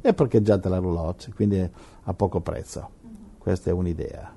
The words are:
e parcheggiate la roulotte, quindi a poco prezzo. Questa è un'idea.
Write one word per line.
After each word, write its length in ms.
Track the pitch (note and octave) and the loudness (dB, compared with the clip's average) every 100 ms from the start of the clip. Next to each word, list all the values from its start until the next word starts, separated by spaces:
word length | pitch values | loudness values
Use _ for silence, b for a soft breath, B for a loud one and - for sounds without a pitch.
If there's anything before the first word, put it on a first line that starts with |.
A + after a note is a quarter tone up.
e 120 | C4 | 2
parcheggiate 560 | G3+ C3 A#2 G#2 G2 F#2+ | 2 4 4 6 4 2
la 80 | F#2 | 0
roulotte, 540 | F2+ E2+ D#2+ F2+ - | 0 -2 -2 -6 -12
quindi 240 | - G#2 G2 F2+ B B B | 0 2 2 0 B B B
a 100 | - | -8
poco 260 | F#2+ F#2+ F2 | -2 0 0
prezzo. 500 | F2 - - - - - - - - - | -4 -8 -10 -14 -14 -20 -20 -20 -20 -8
Questa 320 | - F#2 - | -2 -2 0
è 40 | |
un'idea. 600 | F2+ F2+ D#2+ - D2+ - | -2 -2 -4 -8 -10 -18